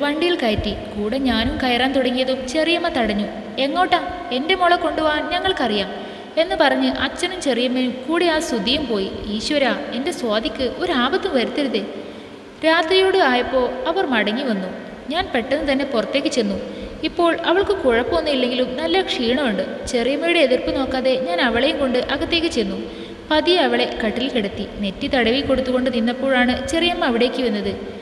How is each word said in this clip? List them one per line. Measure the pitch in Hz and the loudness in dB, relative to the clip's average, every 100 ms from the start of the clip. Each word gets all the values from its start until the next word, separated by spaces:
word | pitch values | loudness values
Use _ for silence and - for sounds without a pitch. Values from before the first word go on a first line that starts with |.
വണ്ടിയിൽ | 285 294 349 349 | -2 0 0 2
കയറ്റി. | 233 208 214 190 - | 2 0 0 -4 -6
കൂടെ | 208 208 269 269 | -4 -2 0 2
ഞാനും | 220 240 220 | 2 0 0
കയറാൻ | 254 240 262 277 | 0 2 2 2
തുടങ്ങിയതും | 247 247 262 262 262 | 2 0 0 -2 -2
ചെറിയമ്മ | 320 311 339 339 302 | 0 2 2 0 0
തടഞ്ഞു. | 220 208 202 - - - | 0 0 -2 -6 -8 -4
"എങ്ങോട്ടാ? | 277 330 370 349 - - - 247 | -2 0 2 2 0 -8 -4 -4
എൻ്റെ | 311 381 | -2 2
മോളെ | 349 349 | 4 4
കൊണ്ടുപോകാൻ | 330 302 311 302 302 | 2 0 0 0 -2
ഞങ്ങൾക്കറിയാം" | 349 381 370 247 208 190 - - - - - | -2 -2 0 0 0 -2 -6 -10 -12 -6 0
എന്ന് | 339 370 | 0 4
പറഞ്ഞ് | 285 262 262 262 262 | 4 4 2 0 -4
അച്ഛനും | - - 359 285 | -2 -4 -2 0
ചെറിയമ്മയും | 240 247 254 254 220 | 2 2 0 -2 -4
കൂടെ | - 339 349 | -2 2 2
ആ | 311 330 | 2 0
സുധിയും | 233 190 285 277 | -2 0 0 0
പോയി. | 208 196 - 214 214 | -2 -2 -6 -6 -4
ഈശ്വരാ, | - 302 254 196 - 240 | 0 2 2 0 -4 -4
എൻ്റെ | 294 339 | -4 -2
സ്വാതിക്ക് | 233 214 302 - 247 - | -2 0 -2 -2 -4 -2
ഒരാപത്തും | 359 277 247 370 370 277 | -2 0 0 0 0 0
വരുത്തരുതേ. | 214 - 277 220 202 - - - - - - - 311 | 0 -2 0 -2 -4 -10 -12 -14 -16 -18 -18 -2 2
രാത്രിയോട് | 330 320 381 381 381 294 | 2 4 4 4 4 4
ആയപ്പോൾ | 247 254 262 247 - 320 | 4 2 2 0 -2 -2
അവർ | 339 359 | 0 2
മടങ്ങി | 233 202 226 277 | 2 2 0 -2
വന്നു. | 202 185 - - - - | -2 -4 -8 -12 -14 -6
ഞാൻ | 311 381 | -4 -2
പെട്ടെന്ന് | 254 220 285 294 | -2 0 -2 0
തന്നെ | 269 269 | 0 0
പുറത്തേക്ക് | 233 202 277 285 254 | -2 0 0 0 0
ചെന്നു. | 208 190 - - - - 320 | 0 -2 -6 -10 -10 -6 -6
ഇപ്പോൾ | - 339 320 269 | 2 2 2 2
അവൾക്ക് | 349 403 381 | 2 2 2
കുഴപ്പമൊന്നും | 269 226 247 339 311 | 2 2 2 0 0
ഇല്ലെങ്കിലും | 269 247 254 247 247 | 0 0 0 -2 -2
നല്ല | 330 370 370 | 0 0 0
ക്ഷീണമുണ്ട്. | - 226 254 269 202 190 - - | 0 0 2 0 0 -4 -6 -4
ചെറിയമ്മയുടെ | 247 240 294 330 339 262 | 0 0 0 2 4 4
എതിർപ്പ് | 247 - 294 | 4 0 -2
നോക്കാതെ | 262 254 254 254 294 | 0 0 2 0 0
ഞാൻ | - 262 | 0 2
അവളെയും | 226 277 311 | 2 2 2
കൊണ്ട് | 262 247 - | 0 0 0
അകത്തേക്ക് | 277 - 339 330 240 | -2 0 0 0 0
ചെന്നു. | 196 190 220 - - - - | -2 -4 -8 -10 -12 -12 0
പതിയെ | 311 - 359 262 | 2 4 4 4
അവളെ | 240 240 - | 2 0 0
കട്ടിൽ | 220 214 269 | -2 -2 -2
കിടത്തി | 254 196 - 202 - | -2 -2 -4 -8 -4
നെറ്റി | 202 185 277 | -6 -4 -2
തടവി | 277 226 262 277 | 2 2 2 2
കൊടുത്തുകൊണ്ട് | 254 254 254 254 240 | 0 2 0 2 0
നിന്നപ്പോഴാണ് | 233 247 269 254 247 254 - | 0 0 2 4 4 2 0
ചെറിയമ്മ | 330 349 339 320 | 2 2 2 0
അവിടേക്ക് | 226 247 254 247 | 2 2 2 0
വന്നത്. | 208 196 185 - - | 0 -2 -4 -8 -10